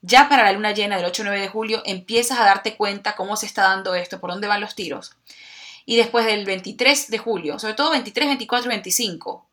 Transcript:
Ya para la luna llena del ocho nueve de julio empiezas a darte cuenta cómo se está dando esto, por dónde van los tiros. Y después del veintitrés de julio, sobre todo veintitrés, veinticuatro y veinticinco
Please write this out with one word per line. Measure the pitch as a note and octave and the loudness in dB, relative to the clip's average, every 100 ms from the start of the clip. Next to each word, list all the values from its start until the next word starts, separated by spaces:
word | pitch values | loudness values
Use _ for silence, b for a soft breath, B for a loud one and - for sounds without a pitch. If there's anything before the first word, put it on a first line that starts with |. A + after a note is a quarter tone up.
Ya | F3+ B3 C#4+ | 8 6 8
para | C4+ | 6
la | G#3+ | 6
luna | G3+ G#3+ | 4 0
llena | G3+ G#3 G3 | -2 -2 -2
del | F3 | -2
ocho | F3+ | -4
nueve | G#3 G3+ | -4 -4
de | F#3+ | -4
julio | G#3+ A3 A3 - | -6 -4 -4 -4
empiezas | F#3+ - A3+ A#3+ B3+ | -8 -2 0 0 4
a | G#3+ | 4
darte | G3 A3 A3 | 4 0 -2
cuenta | G#3 G3+ G3+ G3+ | -2 -2 -6 -6
cómo | F#3+ G#3 | -6 -6
se | G#3 | -6
está | - | 2
dando | G3 F#3+ F#3+ F3+ | 2 2 0 -4
esto, | F3+ F#3 | -4 -10
por | F3+ | -10
dónde | F#3 G#3 | -8 -2
van | G3+ | -2
los | G3+ - | -2 -8
tiros. | F3 C3 - _ _ B B B B B - | -10 -10 -12 _ _ B B B B B -2
Y | A#3 | 2
después | A#3 A#3 A3+ | 2 2 0
del | G#3 G3 | 0 -2
veintitrés | F#3+ F#3 - B3 C#4 - | -6 -8 0 2 2 0
de | A3 | -6
julio, | A3+ G3+ D#3 - | -4 -4 -4 -8
sobre | G#3+ | -8
todo | A3 D4+ | -2 0
veintitrés, | D4 A#3+ A3+ C#4+ | 0 -2 -4 -2
veinticuatro | C4+ A3+ B3 A#3+ | -2 -2 -2 -2
y | |
veinticinco | G#3+ F#3 F3+ G#3+ E3 - - _ | -6 -4 -4 -4 -8 -12 -14 _